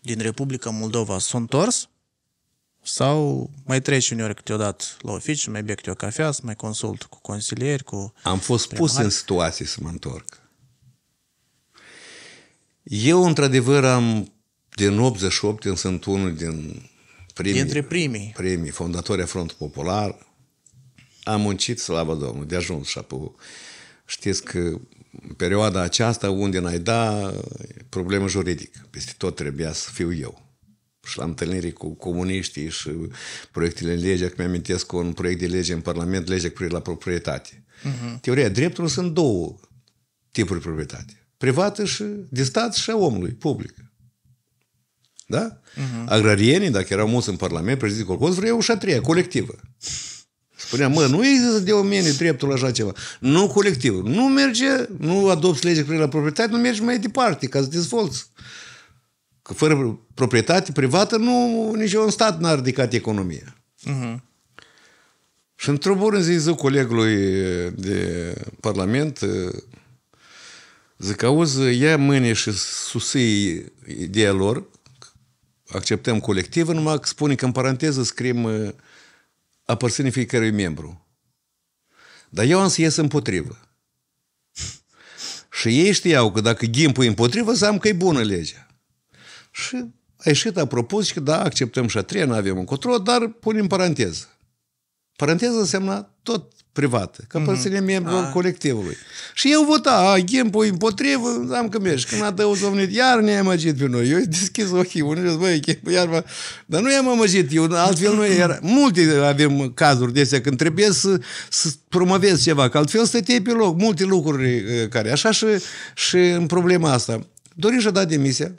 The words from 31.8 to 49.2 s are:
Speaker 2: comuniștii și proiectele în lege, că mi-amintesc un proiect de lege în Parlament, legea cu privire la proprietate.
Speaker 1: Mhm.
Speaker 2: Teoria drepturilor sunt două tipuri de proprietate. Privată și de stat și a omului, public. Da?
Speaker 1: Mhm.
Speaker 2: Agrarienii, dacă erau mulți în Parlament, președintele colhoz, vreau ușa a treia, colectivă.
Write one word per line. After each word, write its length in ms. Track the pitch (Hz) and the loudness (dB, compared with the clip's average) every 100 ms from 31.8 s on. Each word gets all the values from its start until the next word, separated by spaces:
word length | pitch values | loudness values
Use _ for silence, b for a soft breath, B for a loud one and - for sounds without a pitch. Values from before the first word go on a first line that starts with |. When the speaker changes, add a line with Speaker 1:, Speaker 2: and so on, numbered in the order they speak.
| 82 | -14
Speaker 2:
comuniștii 760 | 78 92 87 92 95 87 - 78 | -12 -8 -4 -4 -4 -6 -10 -10
și 200 | 82 - 80 82 B B B B | -10 -10 -10 -12 B B B B
proiectele 420 | - 85 82 85 | -4 -4 -4 -4
în 60 | 87 | -2
lege, 280 | 90 92 90 | -2 -2 -2
că 60 | - | -4
mi-amintesc 540 | 90 87 73 90 - | -4 -4 -4 -6 -4
un 220 | 90 87 | -6 -6
proiect 260 | 85 90 90 | -4 -4 -4
de 80 | 87 | -2
lege 260 | 90 85 | -2 -4
în 80 | 85 | -6
Parlament, 460 | 80 85 85 95 85 | -6 -6 -4 -4 -2
legea 200 | 92 85 | -4 -4
cu 60 | |
privire 220 | - 87 85 | -6 -6 -6
la 60 | |
proprietate. 840 | - 90 - 87 82 67 - - _ B | -6 -10 -6 -4 -4 -8 -10 -20 _ B
Speaker 1:
Mhm. 360 | 139 127 120 120 | -10 -8 -10 -8
Speaker 2:
Teoria 300 | - 127 120 | -2 0 2
drepturilor 400 | 98 165 170 170 | 2 -2 -2 -4
sunt 240 | 131 180 | -2 -2
două 420 | 160 151 98 76 - _ _ _ _ _ _ _ | 0 2 0 -4 -10 _ _ _ _ _ _ _
tipuri 280 | - 95 90 | -4 -2 -2
de 60 | 80 | -6
proprietate. 580 | 78 76 60 - - _ _ | -8 -8 -12 -18 -20 _ _
Privată 480 | 127 135 202 202 202 | 0 2 0 -2 -6
și 180 | - 208 208 185 | -4 -8 -10 -8
de 140 | 127 | -4
stat 320 | 135 220 233 - | -2 0 -2 -4
și 140 | - | -2
a 60 | 220 | 0
omului, 360 | 180 101 90 | 0 0 -4
public. 440 | - 156 110 - - - _ _ _ _ _ _ _ _ _ _ _ _ - _ | -4 -4 -4 -8 -16 -20 _ _ _ _ _ _ _ _ _ _ _ _ -20 _
Da? 320 | 131 226 - B B | -4 -4 -10 B B
Speaker 1:
Mhm. 300 | 135 117 117 | -8 -8 2
Speaker 2:
Agrarienii, 600 | 107 107 101 110 170 196 | 4 6 6 6 4 2
dacă 180 | 101 90 | 0 0
erau 140 | 98 110 | 0 2
mulți 220 | 120 110 | 0 0
în 60 | 90 | -4
Parlament, 420 | 92 82 90 131 | -4 -2 -2 -2
președintele 380 | 113 104 95 92 | -2 -4 -4 0
colhoz, 180 | 147 180 | 0 0
vreau 220 | 220 233 | 0 0
ușa 160 | 214 | 0
a 40 | 226 | -2
treia, 240 | 196 131 | 0 0
colectivă. 540 | 127 165 | 2 0